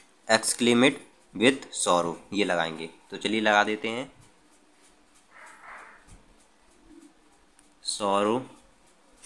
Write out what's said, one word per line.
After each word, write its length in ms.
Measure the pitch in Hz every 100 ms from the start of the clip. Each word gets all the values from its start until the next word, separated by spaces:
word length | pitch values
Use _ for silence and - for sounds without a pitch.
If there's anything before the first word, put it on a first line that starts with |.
| _ _ -
exclaim 540 | 113 - - 120 120
it 120 | 135 - - _ _
with 280 | - 117 135 - -
sorrow, 300 | 101 87 85 80 -
ये 120 | 98
लगाएंगे। 460 | 95 87 82 80 82 - _
तो 60 | 98
चलिए 240 | 104 110
लगा 240 | 107 104
देते 240 | 104 107 113
हैं 240 | 117 151 - - _ _ _ _ _ _ _ _ _ _ - - - - - - - - - _ _ _ _ _ _ - - - _ _ _ _ _ _ _
sorrow, 560 | - - 101 101 104 120 131 - _ _ _ _ _ _